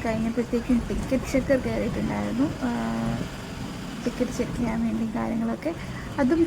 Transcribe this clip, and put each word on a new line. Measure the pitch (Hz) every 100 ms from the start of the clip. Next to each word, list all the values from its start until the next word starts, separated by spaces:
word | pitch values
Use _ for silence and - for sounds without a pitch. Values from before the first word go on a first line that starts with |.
കഴിഞ്ഞപ്പോഴത്തേക്കും | 233 220 226 240 233 240 233 240 226
ടിക്കറ്റ് | 202 - 262 -
ചെക്കർ | 269 254 262 240
കയറിയിട്ടുണ്ടായിരുന്നു. | 220 208 - 220 208 208 220 311 - 240
ആ, | 233 226 226 226 233 - - - - - - - -
ടിക്കറ്റ് | 240 - 240 -
ചെക്ക് | 226 -
ചെയ്യാൻ | 240 226 226
വേണ്ടി | 220 226 233
കാര്യങ്ങളൊക്കെ. | 226 226 226 226 302 339 - - - -
അതും | 254 330